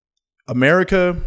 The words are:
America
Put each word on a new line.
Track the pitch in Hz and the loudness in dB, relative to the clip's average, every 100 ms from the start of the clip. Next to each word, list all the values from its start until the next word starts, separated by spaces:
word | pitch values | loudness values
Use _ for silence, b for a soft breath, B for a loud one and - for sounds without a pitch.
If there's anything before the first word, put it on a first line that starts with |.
| _ _ _ _ - | _ _ _ _ -8
America | 123 135 180 180 190 180 170 | 0 2 2 2 0 0 -2